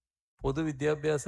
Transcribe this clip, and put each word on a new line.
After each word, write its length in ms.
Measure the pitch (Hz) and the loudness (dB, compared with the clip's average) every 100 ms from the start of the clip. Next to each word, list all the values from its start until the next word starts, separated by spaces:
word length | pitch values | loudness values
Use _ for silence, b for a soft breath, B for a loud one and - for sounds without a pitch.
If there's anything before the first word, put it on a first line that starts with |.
| _ _ _ - | _ _ _ -6
പൊതുവിദ്യാഭ്യാസ 800 | 139 139 160 135 147 151 151 147 | -2 0 0 0 0 0 2 0